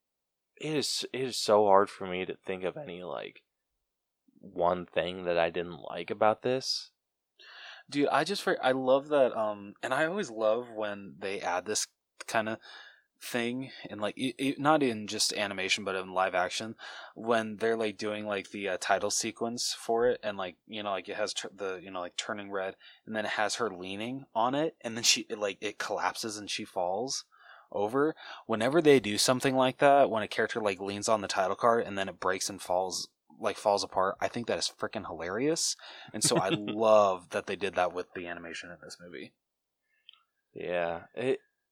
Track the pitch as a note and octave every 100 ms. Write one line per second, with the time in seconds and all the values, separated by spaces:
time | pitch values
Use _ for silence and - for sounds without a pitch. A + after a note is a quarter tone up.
0 | _ _ _ _ _ - D3+ D3+ - -
1 | - B2 C3 - - G#2 G#2 G2 G2+ -
2 | F#2+ F2+ F#2 - - F#2 F#2 D#3 C#3+ F2
3 | F2 B1 G1+ - _ _ _ _ _ _
4 | _ _ _ _ G2 F2+ F2 F2+ E2+ F2
5 | E2+ F#2 F2+ E2+ E2+ F2 F2 E2 - F2+
6 | F2 G#2 G#2+ A2+ B2+ C3 - - - _
7 | _ _ _ _ - - - - - C#3+
8 | C#3 C#3 D#3+ G3+ G3 - C3 C3 B2+ C3+
9 | D3 D3 B2 A2+ G#2+ G#2 G2+ - A#2 C3+
10 | D#3+ G3+ D3 A2 A2 A2+ A#2+ G#2+ G#2 G2+
11 | G2 C#2 G2 G#2 F2+ F2+ - - - _
12 | _ - - A#2 A2 A2+ - - - -
13 | _ - - A#2+ A#2+ B2+ C3 - F#2 G#2
14 | G#2 - C3 - C#3 - C#3+ D#3 C3+ G#2+
15 | G2+ G#2 - - G2+ F#2+ F#2+ - G2 F#2+
16 | F#2 F#2 F#2+ F2+ F2+ - A2+ - - -
17 | - - A2+ A2+ A2 G2+ A2+ A2+ A2 F#2+
18 | G#2+ G#2 G#2+ G2 - G#2 G2 F2+ - F#2+
19 | G#2 - A2+ - A#2 A#2+ - - - A#2
20 | B2 A2+ G#2 G2 F#2 - - G#2+ G#2 F#2+
21 | F#2+ G2 G2+ - G#2+ G2 G2 F#2 F#2+ F#2+
22 | F2 - - G#2 G2+ G2 F#2+ - - -
23 | - A2 G#2 - G#2 - A2 F2+ F#2 G2+
24 | A#2 C3+ C#3 A2 A#2+ C#3 D#3+ - A#2 A2+
25 | A2 B2 - G#2+ G2+ F#2 G#2 - - F#2
26 | F2+ - A2+ G#2 G2 - G#2 G2 F2+ F#2+
27 | C3+ - - _ - - - F#2+ G#2+ C3
28 | D#3 - - - - A2 A#2+ E3 D3+ C3+
29 | G#2 G#2 - B2+ C#3 C3 C3 - C#3+ C#3
30 | B2+ A2 G2+ - A2 A#2 G#2 F2+ G2 G2+
31 | G#2 G#2+ F#2+ G2+ F#2+ G2 A#2+ A#2 G2 G2
32 | G2 F2 F#2+ F#2 - F#2+ - F2+ F#2 F2
33 | - _ _ - G#2 - G#2+ G2+ F#2+ G2
34 | F#2+ - G2 B2 A2+ F#2 - - G#2+ G#2+
35 | F2+ E2 E2+ G#2 D3 D#3+ - - - -
36 | - G#2+ - E3+ - B2+ G#2 G#2+ A2 G#2+
37 | G2 F#2 - G2+ G2+ F#2+ G2 F2+ F2+ F2
38 | - G2 F2 F2 E2 D#2+ F2 E2+ E2+ -
39 | F2 D2 A#2 _ _ _ _ _ _ _
40 | _ - _ _ _ - E2+ F2 E2+ E2+
41 | - - B2+ - _ _ _